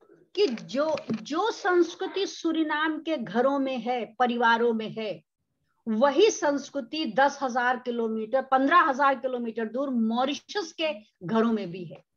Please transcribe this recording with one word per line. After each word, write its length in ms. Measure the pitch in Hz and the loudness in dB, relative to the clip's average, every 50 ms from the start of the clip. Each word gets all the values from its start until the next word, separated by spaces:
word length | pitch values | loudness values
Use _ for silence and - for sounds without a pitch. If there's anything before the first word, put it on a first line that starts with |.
| _ _ - _ _ _ - | _ _ -20 _ _ _ 0
कि 120 | 370 415 302 | 2 2 2
जो, 480 | 233 185 170 165 185 269 302 320 302 - - - | 2 -2 -8 -6 -2 -2 0 0 -2 -4 -4 -4
जो 400 | 226 214 220 - 277 339 415 453 | -6 -6 -6 -6 -4 -2 -2 -2
संस्कृति 760 | 427 - - 392 359 349 339 330 - - 381 - - 381 392 - | -2 -2 0 2 4 4 4 2 0 -8 -8 -6 -4 -4 -4 -4
सूरीनाम 720 | - - - 330 320 320 320 302 311 302 311 320 311 302 | -6 -4 -4 -2 0 0 0 0 0 0 0 -2 -2 -4
के 160 | - 330 320 269 | -4 -4 -4 -4
घरों 420 | 220 - 185 233 247 277 277 277 | -4 -4 0 0 2 2 2 0
में 180 | 269 262 262 247 | 0 -2 -2 -4
है, 380 | 202 247 254 247 214 - - - | -4 -4 -4 -4 -4 -6 -2 0
परिवारों 540 | 247 240 240 233 240 226 233 226 233 240 226 | 0 0 2 2 4 4 4 4 2 2 0
में 160 | 220 220 202 | 0 -4 -6
है, 340 | - 220 220 208 170 - - _ _ _ _ _ _ _ _ _ _ _ - 226 | -8 -8 -8 -8 -8 -10 -14 _ _ _ _ _ _ _ _ _ _ _ -6 -4
वही 420 | 214 214 269 285 269 302 415 453 | 0 2 2 4 6 6 6 4
संस्कृति 720 | - - 339 294 285 277 - - - 277 - - 311 311 320 | 4 4 0 0 0 0 -2 -6 -8 -8 -8 -6 -6 -6 -6
दस 340 | 240 190 262 269 285 277 - 269 | -2 2 4 4 4 2 0 -4
हजार 340 | 254 226 254 240 247 254 240 | -2 -2 0 0 0 0 -2
किलोमीटर, 640 | - 247 240 240 226 220 220 220 220 220 240 262 | -4 -6 -4 -2 -2 -2 -2 -4 -4 -2 -2 -2
पन्द्रह 380 | 262 - 269 262 269 277 339 359 | 0 2 2 2 4 6 6 6
हजार 360 | 320 320 262 240 285 277 277 | 6 4 4 4 4 2 2
किलोमीटर 500 | - - 262 254 247 240 226 220 233 226 | 2 -2 -6 -4 -4 -6 -6 -4 -4 -6
दूर 240 | 214 220 254 285 277 | -4 -4 -4 -4 -2
मॉरिशस 840 | 254 233 220 220 226 240 262 269 294 - - - - 415 359 - - - | 0 0 0 2 2 2 0 0 -2 -4 -8 -8 -6 -6 -6 -6 -6 -4
के 120 | 330 311 302 214 - _ _ - 180 | -4 -4 -4 -6 -10 _ _ -12 -6
घरों 280 | 170 220 226 220 233 | -2 2 2 2 2
में 200 | 226 208 196 175 | 2 0 -4 -6
भी 140 | 170 190 175 | -10 -10 -12
है, 180 | 151 - - _ _ _ | -12 -14 -18 _ _ _